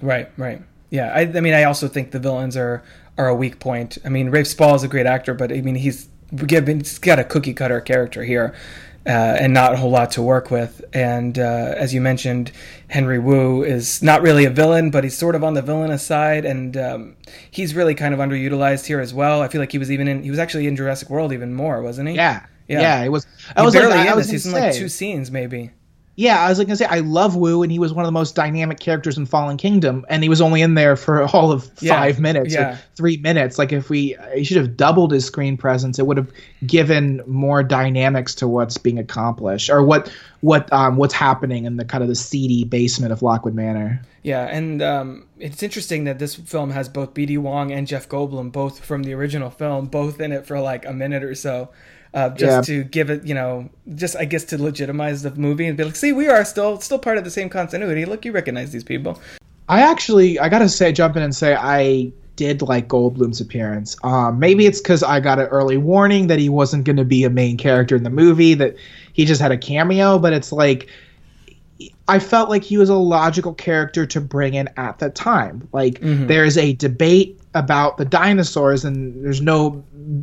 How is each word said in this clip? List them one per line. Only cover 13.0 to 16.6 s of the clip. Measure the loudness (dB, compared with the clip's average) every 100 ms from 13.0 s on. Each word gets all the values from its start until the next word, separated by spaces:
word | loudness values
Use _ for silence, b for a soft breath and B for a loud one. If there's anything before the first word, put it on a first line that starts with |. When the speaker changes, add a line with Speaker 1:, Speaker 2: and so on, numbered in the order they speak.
| 0 0
Speaker 1:
Wu | 2 2 2 0
is | 0 -2 -4 0
not | 4 6
really | 6 6
a | 4
villain, | 4 4 4 2
but | 0
he's | -2 -2
sort | -2
of | 0
on | -2
the | -2
villainous | -2 -4 -2 -4
side, | -4 -2 0 0
and, | -2 -6